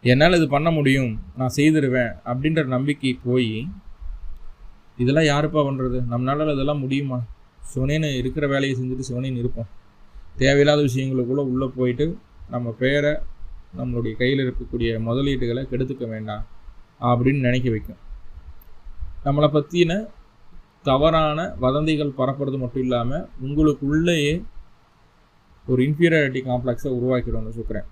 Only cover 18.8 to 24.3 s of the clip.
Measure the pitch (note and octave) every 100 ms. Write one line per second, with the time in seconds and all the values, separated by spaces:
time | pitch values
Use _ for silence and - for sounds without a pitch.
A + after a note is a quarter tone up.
18.8 | - - - - C#3+ C#3+ D3 D3 C#3+ F3
19.8 | E3+ F#3+ A3 - - - - - - _
20.8 | C#3+ C3 D#3 D#3+ D#3 D3+ F#3 - B2+ C#3
21.8 | D#3 D3+ D3 C3+ B2+ C#3 C#3 C3+ B2 C3+
22.8 | B2+ A#2+ A#2+ D3+ - - C3 D3 D#3 C#3+
23.8 | C#3 D3+ E3+ E3+ C#3+